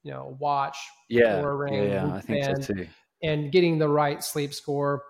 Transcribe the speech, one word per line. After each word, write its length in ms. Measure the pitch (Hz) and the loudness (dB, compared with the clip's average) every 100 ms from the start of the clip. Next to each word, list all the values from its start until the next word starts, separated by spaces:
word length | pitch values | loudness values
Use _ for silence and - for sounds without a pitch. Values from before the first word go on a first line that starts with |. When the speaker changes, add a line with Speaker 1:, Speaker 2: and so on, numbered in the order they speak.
Speaker 1:
you 80 | 147 | -12
know, 260 | 135 135 135 | -12 -12 -6
watch, 380 | 143 139 139 - - - _ | -2 0 -2 -6 -14 -20 _
Speaker 2:
Yeah, 320 | 117 117 98 | 6 6 4
Speaker 1:
Oura 280 | 143 143 143 | 0 -2 -2
Speaker 2:
yeah, 80 | 135 | 0
Speaker 1:
Ring, 120 | 101 | 0
Speaker 2:
yeah, 140 | 98 95 | 0 -2
Speaker 1:
Whoop 80 | |
Speaker 2:
I 80 | 95 | -4
think 220 | - 143 139 | -2 -2 0
so 60 | |
Speaker 1:
Band, 100 | 139 | -2
Speaker 2:
too. 240 | 131 98 85 - _ _ | -2 -4 -6 -14 _ _
Speaker 1:
and 280 | 160 151 143 | -2 -2 2
getting 260 | 180 175 160 | 4 4 2
the 120 | 156 | 2
right 340 | 147 143 151 | 4 2 -2
sleep 300 | - 151 143 | -6 -4 -6
score. 500 | 143 - 143 143 143 | -6 -6 -2 -2 -2